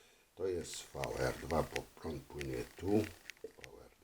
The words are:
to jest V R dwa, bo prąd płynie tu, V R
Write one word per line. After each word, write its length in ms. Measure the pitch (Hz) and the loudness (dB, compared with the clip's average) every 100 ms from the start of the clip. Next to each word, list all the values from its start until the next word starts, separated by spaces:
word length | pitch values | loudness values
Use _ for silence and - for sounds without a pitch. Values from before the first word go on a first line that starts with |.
| - - _ - | -20 -20 _ -4
to 120 | 95 | 0
jest 360 | 87 73 - - | 0 -2 -8 -8
V 80 | 69 67 - | -4 -2 2
R 140 | 64 - | 0 0
dwa, 200 | - 78 | 2 4
bo 200 | 71 - - - | 4 0 -4 -6
prąd 280 | - 69 | -4 -4
płynie 400 | - 71 69 64 - - | -4 -6 -2 -2 -4 -2
tu, 140 | 90 | 4
V 800 | 104 - - - - - - - - - | 6 6 0 -14 -12 -12 -12 -16 -16 -18
R 60 | - | -20